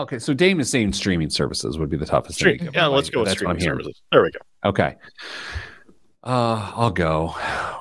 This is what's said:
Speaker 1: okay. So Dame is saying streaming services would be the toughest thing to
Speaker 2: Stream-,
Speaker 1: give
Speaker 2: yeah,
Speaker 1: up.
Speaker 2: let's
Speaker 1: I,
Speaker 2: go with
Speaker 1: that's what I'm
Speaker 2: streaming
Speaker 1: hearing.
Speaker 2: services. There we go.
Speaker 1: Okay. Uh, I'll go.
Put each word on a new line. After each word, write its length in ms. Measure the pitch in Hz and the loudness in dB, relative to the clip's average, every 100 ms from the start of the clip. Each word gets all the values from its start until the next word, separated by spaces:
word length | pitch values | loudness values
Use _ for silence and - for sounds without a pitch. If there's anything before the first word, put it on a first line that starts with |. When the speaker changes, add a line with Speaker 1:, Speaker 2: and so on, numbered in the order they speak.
Speaker 1:
okay. 160 | 135 123 | -2 -4
So 140 | 151 | -2
Dame 280 | 135 180 185 | 4 4 4
is 100 | 127 | 2
saying 220 | 131 104 | 2 2
streaming 360 | 95 101 87 76 | 0 0 0 0
services 480 | - 69 - 57 76 | 0 0 -2 -6 -4
would 120 | 73 | -2
be 60 | 76 | -2
the 100 | 67 | 0
toughest 320 | 67 - - | 0 0 0
thing 140 | 185 | 0
to 20 | - | 0
Speaker 2:
Stream-, 80 | 165 | -2
Speaker 1:
give 40 | |
Speaker 2:
yeah, 120 | 156 156 | 0 2
Speaker 1:
up. 60 | |
Speaker 2:
let's 140 | 139 139 | 2 0
Speaker 1:
I, 40 | |
Speaker 2:
go 80 | 139 | 0
with 80 | 101 | 0
Speaker 1:
that's 140 | 92 | 0
what 80 | 90 | -2
I'm 100 | 82 | 0
Speaker 2:
streaming 160 | 85 - | 0 -2
Speaker 1:
hearing. 60 | |
Speaker 2:
services. 180 | - - _ | -6 -14 _
There 100 | 151 | 4
we 80 | 90 | 4
go. 80 | - - _ | 2 -16 _
Speaker 1:
Okay. 320 | 101 98 76 - - - - - - - - - - - _ _ | 0 2 0 -2 -16 -18 -16 -14 -12 -12 -12 -18 -20 -20 _ _
Uh, 500 | 120 127 117 113 98 | -2 0 0 -2 -4
I'll 160 | - 117 | 0 0
go. 440 | 87 80 78 82 - - - - - | 2 2 2 -2 -4 -6 -4 -6 -8